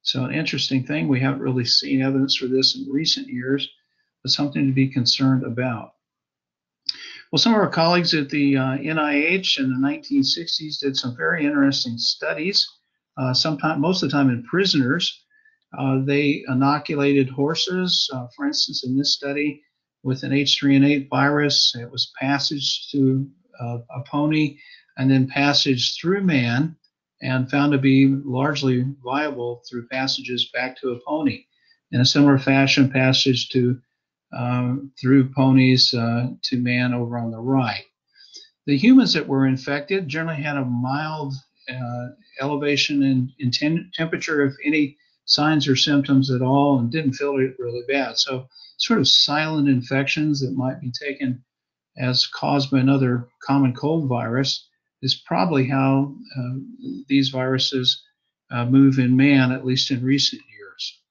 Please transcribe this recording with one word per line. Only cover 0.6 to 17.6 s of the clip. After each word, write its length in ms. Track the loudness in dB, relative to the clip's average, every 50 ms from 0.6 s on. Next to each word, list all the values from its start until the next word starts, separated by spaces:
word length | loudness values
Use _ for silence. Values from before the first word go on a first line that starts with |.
| -4 -2 -4 -4 -4
thing, 220 | -4 -4 -4 -2
we 140 | -2 0 0
haven't 220 | 0 -2 -2 -2
really 220 | -4 -4 -2 -2 -2
seen 380 | 0 -2 -2 0 0 0 0
evidence 320 | 0 0 0 0 0 0 -2
for 140 | -4 -2 0
this 260 | 0 2 2 2 0
in 160 | -2 -8 -4
recent 380 | -4 -2 0 -2 -2 -4 -6 -10
years, 400 | -10 -8 -4 -2 -2 -4 -4 -8 _ _ _ _ _ _ _ _ _ _
but 80 | _ -4
something 360 | -2 -2 -2 -4 -2 0 0
to 60 | 0
be 160 | 2 2 0 0
concerned 560 | 0 -2 0 0 0 2 2 2 2 2 0
about. 480 | -4 -6 -4 -4 -4 -6 -8 -10 -16 _ _ _ _ _ _ _ _ _ _ _ _ _ _ _ _ _ _ _ -10 -10 -10 -20 -20 -20 -20 -12 _
Well, 80 | 0 2
some 140 | 4 4
of 80 | 4 4
our 80 | 2 2
colleagues 460 | 2 2 2 4 2 2 2 0 0
at 160 | -2 -2 -2
the, 260 | -2 0 2 2 2
uh, 160 | 2 0 -2
N 260 | -4 -4 -4 -4 -2 -2
I 160 | -2 0 0
H 420 | 0 0 0 0 -2 -2 -2 -2 -2
in 120 | -2 -2
the 80 | 0 0
nineteen 460 | -2 -2 -2 -6 -6 -2 0 0 0
sixties 540 | 0 -2 -4 -4 -6 -6 -6 -6 -8 -10 -6
did 180 | -6 -4 -4
some 180 | -4 -6 -6 -6
very 300 | -4 -4 -2 -2 0 -2
interesting 540 | 0 2 2 2 2 2 -2 -4 -6 -6 -4
studies, 680 | -4 -4 -4 -4 -6 -6 -6 -4 -4 -2 0 -2 -2 -2 _ _ _ _ _ _ _ _ _
uh, 180 | -4 -4 -2 0
sometime, 460 | 0 0 0 -2 -2 -2 -2 0 0
most 220 | 0 0 0 0
of 80 | -2 0
the 60 | 0
time 140 | 2 2 2
in 120 | 2 0 -4
prisoners. 800 | -2 0 0 2 2 2 2 2 2 0 -2 -2 -4 -6 -10 _ _ _ _ _ _ _ _ _ _ -8 -4
Uh, 220 | -2 0 0 0 0
they 400 | 0 0 2 2 0 0 -2 -4 -4
inoculated 800 | 0 2 2 2 2 0 -2 -4 -2 0 2 4 4 4 2 2
horses, 800 | 0 -2 -2 -2 0 -2